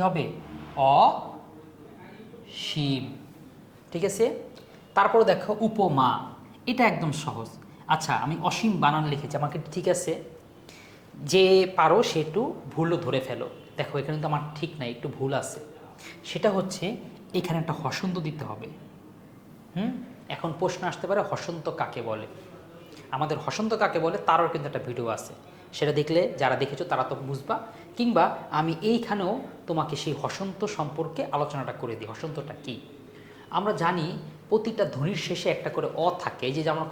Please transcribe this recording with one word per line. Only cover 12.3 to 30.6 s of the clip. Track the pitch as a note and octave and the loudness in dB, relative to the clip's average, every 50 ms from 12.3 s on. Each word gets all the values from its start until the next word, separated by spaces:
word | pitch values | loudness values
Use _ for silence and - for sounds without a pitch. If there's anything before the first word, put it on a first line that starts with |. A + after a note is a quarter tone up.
| D#3 G3+ B3+ D#4 - - - C#3 - | 0 0 0 -2 -2 -6 -10 -6 -2
ভুলও | D#3+ E3 E3+ F3 D3 - | 0 2 2 2 0 0
ধরে | B2 D3 C3+ - - | 0 0 0 0 -2
ফেলো। | A#2+ A2+ B2 B2 - - - - - - | -4 -6 -6 -8 -10 -12 -18 -10 -6 -6
দেখো | C#3+ - - C#3+ | -4 -4 -2 -4
এখানে | - - D#3 D#3 | -2 -2 -2 -2
তো | D3+ D3+ | -2 0
আমার | D3+ C#3+ - - - - | 0 -2 -2 -4 -8 -6
ঠিক | E3+ E3 - - | -6 -6 -6 -6
নাই, | B2+ A#2+ B2 | -6 -6 -6
একটু | - - C#3+ A2+ - | -6 -6 -8 -4 -4
ভুল | C3+ C3+ C#3 B2 | -2 0 0 -2
আছে, | - - - - - - - - - - - - - - - - - - | -2 -4 -8 -12 -14 -16 -18 -20 -20 -20 -20 -18 -18 -18 -18 -16 -10 -8
সেটা | - E3 - G#3+ G3 F#3+ | -2 0 2 2 2 2
হচ্ছে | - - - - E3+ G3 B3 - - - - - - - - F3+ | 0 -2 -4 -4 -4 -4 -4 -4 -8 -14 -16 -18 -10 -6 -4 -2
এখানে | F3 - E3 E3 D#3+ | -2 0 0 -2 -2
একটা | E3 D#3+ - | -2 -4 -4
হসন্ত | - C3 - - - F#3 F3+ F#3 D#3 D3+ | -4 -4 -4 -4 -2 -4 -4 -4 -4 -6
দিতে | - - A#2 G#2 | -6 -6 -8 -8
হবে। | G#2+ G#2+ A2+ - - - - - - - - - - - - - - - - - - - - - - | -10 -10 -12 -14 -14 -16 -18 -20 -20 -20 -20 -20 -20 -20 -20 -20 -20 -20 -20 -20 -20 -20 -16 -8 -4
হুম, | E3+ G#3+ B3+ B3+ - - - - - - - C3+ | -4 -2 -2 -4 -6 -8 -12 -16 -16 -12 -10 -8
এখন | - - E3 D3 - | -6 -6 -6 -2 -2
প্রশ্ন | F#3 E3+ - - F#3 F3 | -2 -2 -2 -2 -4 -6
আসতে | D#3 - - F3 | -6 -4 -2 0
পারে | G3 G#3 F3+ - | 0 0 0 0
হসন্ত | - - - - E3+ E3 - E3 - - | -2 -4 -4 -6 -8 -6 -6 -6 -4 -4
কাকে | C3 - - B2+ A2 A2+ | -4 -4 -6 -6 -6 -4
বলে? | A2 G#2+ G#2+ - - - - - - - - - - - - - - - - - - | -6 -6 -6 -10 -14 -16 -18 -18 -20 -20 -20 -20 -20 -20 -20 -20 -20 -20 -12 -6 -4
আমাদের | C3 D3+ D3+ D#3 C#3+ - | -2 0 0 -2 -2 -2
হসন্ত | - - - A3 A3 A3+ - | -2 -2 0 0 0 2 2
কাকে | G#3+ - - E3+ D#3+ | 2 2 2 2 2
বলে | E3 F#3+ G3 - - | 2 0 2 4 4
তারও | E3 E3 E3+ D#3+ - | 6 6 6 4 0
কিন্তু | D#3 C#3+ C#3+ | -2 -4 -4
একটা | - B2+ - B2+ | -4 -6 -4 -4
ভিডিও | A#2+ - A#2 A#2 G#2+ - | -4 -4 -2 -2 -2 -4
আছে, | - - - - - - - - - - - - | -6 -10 -16 -18 -20 -20 -20 -20 -20 -12 -4 0
সেটা | D3+ D3 C#3+ D3 | 0 2 4 2
দেখলে | D3 - D#3+ E3+ F3+ - - - | 2 4 4 4 4 2 2 2
যারা | C#3 B2+ B2+ - | 2 2 2 2
দেখেছো | C#3 C3+ - - - - | 0 -2 -2 -4 -4 -2
তারা | D3 B2+ - - | 0 0 0 -2
তো | C3+ B2+ C#3 C3+ | -4 -6 -6 -6
বুঝবা, | C#3 C3 - - A#3 D4 - - - - - - - - | -6 -6 -4 -4 -4 -4 -6 -10 -16 -18 -18 -10 -4 -2
কিংবা | A#3+ A#3+ G#3+ E3+ - - - - - - - D3+ | 0 2 4 4 4 4 2 -2 -6 -4 0 0
আমি | D#3+ E3 E3 D#3+ G#3 A3 | 0 0 0 0 2 2
এইখানেও | A#3+ A3+ - - G#3 G3+ F#3 F3+ A3+ C4+ - - - - - - | 2 2 2 0 -2 -2 0 -2 -2 -4 -6 -10 -14 -10 -6 -4
তোমাকে | E3 D#3 D3+ - D3 - - | -2 0 -2 -2 -2 -4 -4
সেই | D#3+ C#3+ - | -4 -4 -4
হসন্ত | - - - - G3 F#3+ F3+ - | -4 -6 -4 -6 -6 -8 -6 -4